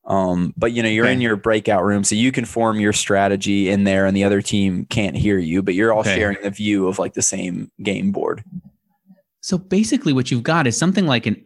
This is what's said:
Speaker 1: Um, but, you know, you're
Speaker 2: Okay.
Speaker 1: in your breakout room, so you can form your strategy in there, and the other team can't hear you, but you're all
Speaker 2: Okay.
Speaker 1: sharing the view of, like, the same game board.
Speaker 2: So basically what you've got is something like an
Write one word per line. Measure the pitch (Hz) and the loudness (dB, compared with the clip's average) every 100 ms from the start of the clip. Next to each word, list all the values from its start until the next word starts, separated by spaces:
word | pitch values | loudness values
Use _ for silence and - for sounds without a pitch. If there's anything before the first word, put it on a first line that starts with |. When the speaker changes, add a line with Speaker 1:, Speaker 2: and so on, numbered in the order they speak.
| - | -4
Speaker 1:
Um, | 98 92 90 87 - | 0 0 0 -2 -2
but, | 120 | -2
you | 120 | 0
know, | 113 | 0
you're | 110 123 | 2 2
Speaker 2:
Okay. | |
Speaker 1:
in | 127 | 2
your | 117 104 | 0 0
breakout | 113 110 107 98 | 0 0 2 2
room, | 98 101 | 2 2
so | 101 107 | 0 2
you | 127 | 0
can | 127 113 | 0 -4
form | 117 113 107 | 0 0 2
your | 104 | 0
strategy | 104 - 98 98 98 101 101 95 | 0 0 2 2 0 0 0 2
in | 101 | 2
there, | 98 95 98 | 2 2 2
and | 98 | 2
the | |
other | 98 101 | 2 0
team | - 104 98 90 - | 0 0 0 -2 -4
can't | 120 98 - | -4 -2 0
hear | 104 98 | 0 0
you, | 80 92 | 0 0
but | 98 92 | 0 2
you're | 113 | 2
all | 110 | 2
Speaker 2:
Okay. | 104 92 | 2 0
Speaker 1:
sharing | 104 98 | 0 -2
the | 101 | -6
view | 98 107 104 92 | -4 -2 0 0
of, | 98 | -2
like, | 90 | -4
the | - | -4
same | - 95 92 92 104 - | -4 -4 -6 -8 -10 -8
game | 104 98 98 | -6 -2 -2
board. | 98 - 92 - 180 - _ _ _ _ _ _ _ | -2 -4 -6 -10 -16 -18 _ _ _ _ _ _ _
Speaker 2:
So | - 185 | -6 -4
basically | - 190 214 262 160 | 0 0 2 0 0
what | 127 127 | 0 0
you've | 123 | -2
got | 120 165 127 | 0 2 2
is | 107 | 2
something | 170 196 170 | 2 2 2
like | 120 117 | 2 0
an | - | -4